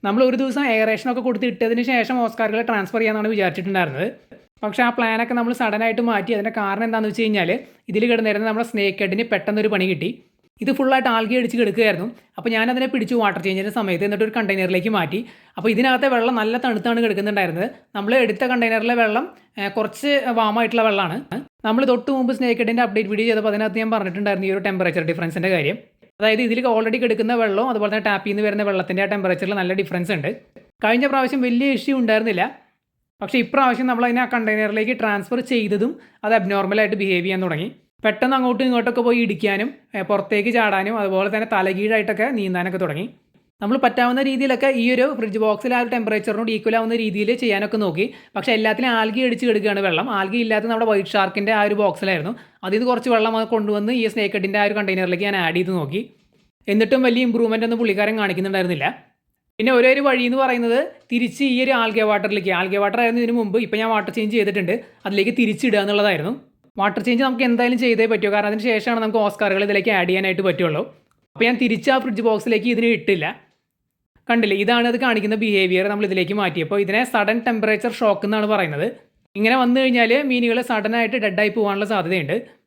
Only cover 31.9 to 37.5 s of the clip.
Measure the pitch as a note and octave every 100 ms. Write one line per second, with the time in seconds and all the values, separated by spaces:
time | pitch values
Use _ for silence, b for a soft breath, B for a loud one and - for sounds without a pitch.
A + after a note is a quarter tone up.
31.9 | C4+ A#3 A3 A3+ F#3 G3+ - _ _ _
32.9 | _ _ _ G3 C4 A#3 C#4 C4 A#3+ B3+
33.9 | A#3 B3 A#3+ B3 B3 A3 G#3+ G#3+ G#3+ A3
34.9 | B3 A3 G3+ F#3+ B3 A#3+ A#3+ G#3+ G3+ A#3
35.9 | - B B G#3+ A3+ F#3 G3 F#3+ G#3 G#3+
36.9 | G3+ G3 F3+ F3 F#3+ F#3